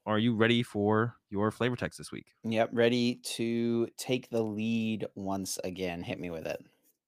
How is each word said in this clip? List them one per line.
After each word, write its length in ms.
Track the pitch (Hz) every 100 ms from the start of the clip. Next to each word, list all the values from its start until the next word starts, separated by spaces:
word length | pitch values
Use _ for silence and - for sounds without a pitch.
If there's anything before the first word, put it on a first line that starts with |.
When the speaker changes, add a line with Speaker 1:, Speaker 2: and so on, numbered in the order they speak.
| -
Speaker 1:
are 120 | 107
you 160 | 117
ready 280 | 110 113 120
for 540 | 117 104 101 107 117 - _
your 220 | 98 107
flavor 260 | - 123 123
text 220 | 82 -
this 120 | 73
week? 220 | - - _
Speaker 2:
Yep, 260 | 113 110 113
ready 440 | 117 117 123 120 123
to 720 | - - 117 117 117 117 117 -
take 320 | - 127 -
the 120 | 117
lead 640 | 110 107 113 113 110 107 -
once 440 | - 98 98 92 -
again. 380 | 92 90 90 85
Hit 160 | 85 80
me 120 | 87
with 160 | 82 76
it. 180 | - - _ _ _